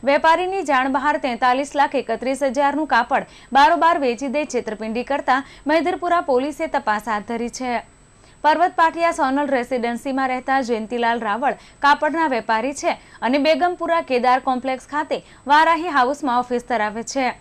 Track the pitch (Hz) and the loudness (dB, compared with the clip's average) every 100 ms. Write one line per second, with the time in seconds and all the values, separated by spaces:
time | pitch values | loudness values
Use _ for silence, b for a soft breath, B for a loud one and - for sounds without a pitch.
0 | 233 285 320 330 370 381 302 269 269 269 | 2 2 4 4 2 -4 0 0 2 0
1 | 277 294 294 233 254 254 285 294 294 285 | 0 0 -2 0 0 0 -2 0 0 0
2 | - 220 240 269 277 254 277 285 311 247 | -4 -4 -2 -2 -2 0 0 0 0 0
3 | 240 254 185 B B 254 294 339 330 349 | 2 -2 -4 B B 4 4 6 4 2
4 | 277 240 277 262 302 247 214 208 220 226 | 0 -2 -4 -4 -2 -4 -6 -8 -6 -6
5 | 240 285 285 254 269 B - 320 320 359 | -4 -4 0 0 -2 B 0 0 2 -2
6 | 349 349 339 247 277 285 320 294 269 214 | 0 0 2 0 0 -4 -4 -2 -2 -4
7 | 214 214 196 233 233 - 254 233 - _ | -2 -6 -4 -6 -6 -6 -6 -6 -6 _
8 | _ b b b 294 311 359 359 330 320 | _ b b b 2 4 2 2 0 2
9 | 339 330 269 269 294 269 240 254 226 233 | -2 0 0 0 0 -2 -2 -2 -2 -4
10 | 277 262 269 254 254 269 240 233 214 240 | -4 -2 -2 -2 0 -2 0 -4 -4 -2
11 | 233 233 220 208 269 214 B B 277 285 | 0 0 -2 -2 -2 -4 B B 2 4
12 | 302 302 320 254 214 220 247 285 339 240 | 2 0 0 -2 0 -2 -2 -4 -4 -4
13 | B B 220 277 285 320 349 359 339 339 | B B 0 2 2 2 2 -2 0 0
14 | 330 254 233 254 269 254 262 262 - 294 | 0 0 2 2 2 -2 -2 -6 -4 -6
15 | 311 240 B B - 294 320 330 349 277 | -4 -6 B B 2 4 6 2 0 2
16 | 247 285 285 247 247 240 240 233 214 208 | 2 0 0 0 0 -4 -2 -2 -2 -4
17 | 226 269 262 - | -6 -4 -4 -4